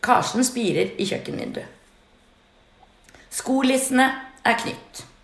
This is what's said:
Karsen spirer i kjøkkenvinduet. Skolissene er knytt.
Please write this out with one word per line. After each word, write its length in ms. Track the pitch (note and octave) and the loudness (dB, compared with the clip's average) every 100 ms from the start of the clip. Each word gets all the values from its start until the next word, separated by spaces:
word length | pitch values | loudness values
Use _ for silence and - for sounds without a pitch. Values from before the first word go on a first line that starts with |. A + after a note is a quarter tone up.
Karsen 440 | - B3 - A3+ | 4 2 2 0
spirer 500 | B3+ B3 G#3+ D3+ F#3+ - | 0 0 0 0 0 -2
i 100 | F#3+ | -4
kjøkkenvinduet. 680 | - - - - - - - _ _ _ _ _ _ _ _ _ _ - _ - - - | -4 -6 -8 -8 -10 -12 -20 _ _ _ _ _ _ _ _ _ _ -20 _ -20 -20 -10
Skolissene 760 | - - C4 B3+ C4 - B3+ C4 - - - - | -8 0 2 4 2 2 4 4 2 -12 -4 0
er 80 | - | 0
knytt. 460 | - - - - - - | -2 -8 -14 -20 -20 -20